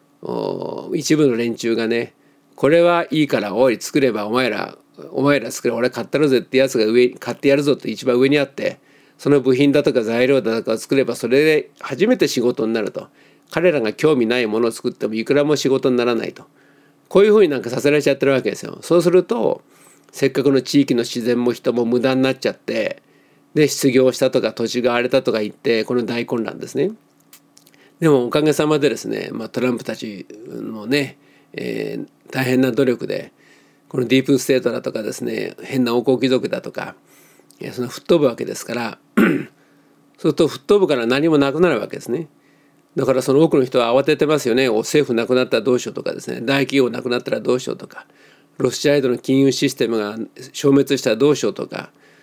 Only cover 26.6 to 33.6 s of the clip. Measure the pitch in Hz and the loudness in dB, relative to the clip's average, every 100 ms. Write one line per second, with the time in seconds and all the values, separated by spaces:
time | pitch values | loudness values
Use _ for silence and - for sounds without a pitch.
26.6 | - 127 175 220 _ _ _ - _ _ | -8 -2 -2 -4 _ _ _ -20 _ _
27.6 | _ _ _ _ 165 139 120 151 151 143 | _ _ _ _ 2 4 2 0 2 2
28.6 | 151 151 139 110 - 107 95 113 110 127 | 2 2 0 -2 -4 -6 -6 -10 -8 -4
29.6 | 127 120 - 110 113 98 - - - 120 | -2 -2 -6 -10 -10 -12 -16 -20 -16 -12
30.6 | 110 110 107 143 135 - _ _ _ - | -12 -10 -2 -2 -2 -8 _ _ _ -10
31.6 | 123 110 107 110 - _ - 127 127 127 | -8 -6 -6 -8 -12 _ -10 -4 0 2
32.6 | 131 117 127 120 104 95 - _ _ _ | 2 2 0 0 -4 -8 -10 _ _ _